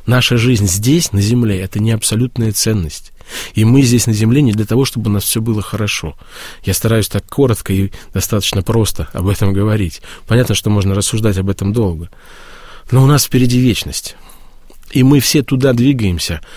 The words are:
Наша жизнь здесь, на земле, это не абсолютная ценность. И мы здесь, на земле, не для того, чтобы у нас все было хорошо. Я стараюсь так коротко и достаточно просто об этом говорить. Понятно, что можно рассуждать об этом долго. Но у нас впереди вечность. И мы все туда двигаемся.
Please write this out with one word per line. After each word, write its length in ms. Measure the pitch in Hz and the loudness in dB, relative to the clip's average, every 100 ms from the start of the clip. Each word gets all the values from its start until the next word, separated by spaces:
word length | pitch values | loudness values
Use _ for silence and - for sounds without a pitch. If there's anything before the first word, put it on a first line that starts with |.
| - | 0
Наша 320 | 123 127 120 | 0 2 2
жизнь 300 | 117 123 98 | 2 2 0
здесь, 440 | 92 113 160 160 | 0 2 2 2
на 80 | 98 | 0
земле, 400 | 101 123 117 95 | 2 2 0 -2
это 200 | 95 - | -4 -2
не 120 | 110 | -2
абсолютная 640 | 113 - 110 127 - 113 | 0 -2 -2 -2 -2 -4
ценность. 580 | 101 - 107 80 - - - - - - - | -2 -2 -2 -2 -8 -16 -20 -16 -14 -8 0
И 100 | 107 | 4
мы 160 | 131 | 4
здесь, 260 | 131 120 120 | 4 4 2
на 60 | |
земле, 280 | 107 110 131 | 0 2 2
не 120 | 139 | 2
для 120 | 104 107 | 2 0
того, 200 | 113 139 | 0 -2
чтобы 240 | 123 104 | -2 -2
у 40 | |
нас 120 | 101 - | -2 -2
все 160 | 120 | -4
было 200 | 110 107 | -2 -4
хорошо. 540 | 98 101 107 - 80 - - - - - | -4 -6 -4 -6 -8 -12 -18 -20 -18 -10
Я 100 | - | -6
стараюсь 360 | 92 113 113 104 | -4 0 0 0
так 160 | 104 - | -4 -4
коротко 480 | - 135 110 - | 0 2 2 0
и 180 | 98 98 - - | -2 -2 -6 -8
достаточно 500 | 95 - 107 - 101 | -6 -2 -2 -2 -2
просто 460 | 92 113 107 - 82 | 0 0 0 -2 -6
об 160 | - 90 | -4 -2
этом 240 | 98 101 | 0 0
говорить. 500 | 98 104 107 90 - - - - | 2 0 0 -2 -6 -16 -14 0
Понятно, 280 | 117 123 104 | 2 2 0
что 140 | - | 0
можно 260 | 104 95 98 | 0 2 0
рассуждать 420 | 98 110 110 95 | -2 -2 0 0
об 120 | 95 | -2
этом 240 | 98 101 | -2 -2
долго. 360 | 110 104 80 82 - - - - - - - - | 0 0 -2 -8 -16 -20 -20 -20 -20 -20 -20 0
Но 140 | 127 | 4
у 20 | 135 | 4
нас 200 | 143 - | 4 2
впереди 340 | 123 123 123 | 2 2 2
вечность. 560 | 127 101 - - - - - - - - - - - | 2 0 -4 -10 -12 -16 -20 -20 -20 -20 -20 -20 -6
И 120 | 135 | 2
мы 160 | 127 143 | 4 4
все 220 | 120 156 | 2 0
туда 320 | 131 131 135 | 0 0 0
двигаемся. 680 | 120 127 135 104 85 - 82 - | 2 2 2 0 -2 -4 -8 -12